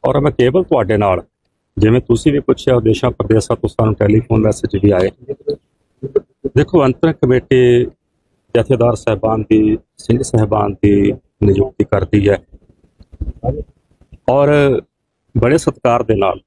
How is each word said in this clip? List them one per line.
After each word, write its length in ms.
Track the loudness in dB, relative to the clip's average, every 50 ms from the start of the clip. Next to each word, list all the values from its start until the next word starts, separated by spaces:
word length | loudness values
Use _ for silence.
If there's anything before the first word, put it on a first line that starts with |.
| -2
ਔਰ 160 | -2 -2 0
ਮੈਂ 120 | 0 -2
ਕੇਵਲ 320 | 0 2 0 2 2 0 0
ਤੁਹਾਡੇ 340 | 0 0 0 0 0 0
ਨਾਲ, 240 | 0 2 0 0 -2 -4 _ _ _ _ _ _ _ _ _ _
ਜਿਵੇਂ 240 | 0 2 2 2 2
ਤੁਸੀਂ 300 | 2 0 -2 0 0 0 -2
ਵੀ 60 | 0
ਪੁੱਛਿਆ, 400 | 0 -2 -2 -2 0 0 0 2
ਦੇਸ਼ਾਂ 320 | 2 0 -2 0 -2 -4
ਪ੍ਰਦੇਸ਼ਾਂ 440 | -4 _ -2 0 0 0 0 -2 -6
ਤੋਂ 140 | -4 -4 -6
ਸਾਨੂੰ 240 | -4 -2 -2 -2 0
ਟੈਲੀਫੋਨ 460 | 0 0 2 2 0 0 0 -2 0
ਮੈਸੇਜ 380 | 0 0 -2 -2 -6 -6 -4 0 0
ਵੀ 80 | 2
ਆਏ। 180 | 2 2 0 -2 -4 _ -14 -14 -14 _ -8 -10 -10 -10 _ _ _ _ _ _ _ _ -16 -6 -6 -6 -6 _ _ _ -14 -4 _
ਦੇਖੋ, 260 | -2 -2 2 0 2 2
ਅੰਤਰੰਗ 280 | 2 0 0 -2 -2 -2
ਕਮੇਟੀ 720 | _ 0 0 0 0 0 _ 2 2 4 4 2 2 0 -2 -8 _ _ _ _ _ _ _ _ _ _ _ _
ਜਥੇਦਾਰ 400 | -2 0 0 0 0 2 0 0
ਸਾਹਿਬਾਨ 480 | -2 -4 -4 -4 -2 -2 -4 -2 -4 -2 _
ਦੀ, 280 | 0 2 2 0 -2 -4 _ _ _
ਸਿੰਘ 240 | _ -4 -2 -2 -2 -2
ਸਾਹਿਬਾਨ 500 | -2 -2 -2 0 0 0 -2 -2 -4 -4
ਦੀ 400 | -2 0 2 2 2 2 0 -2 -4 _ _ _ _ 0
ਨਿਯੁਕਤੀ 400 | 0 2 2 0 -4 _ _ -4
ਕਰਦੀ 440 | -2 -2 -4 -4 0 -2 0 2 2
ਹੈ 80 | 0 -2 _ _ -20 -20 _ _ _ _ _ _ _ _ -20 _ -14 -12 -12 -12 -12 -8 -8 -8 -8 -8 -10 _ _ _ _ _ _ _ _ _ -20 _ _ -2
ਔਰ 200 | 0 2 2 2 2 2 2 2 0 -2 -6 _ _ _ _ _ _ _ _ _ _
ਬੜੇ 220 | -2 0 2 0
ਸਤਿਕਾਰ 460 | 0 0 -2 -6 -2 _ 0 0 0 0
ਦੇ 120 | -2 -2
ਨਾਲ 240 | 0 0 -2 -2 -6 _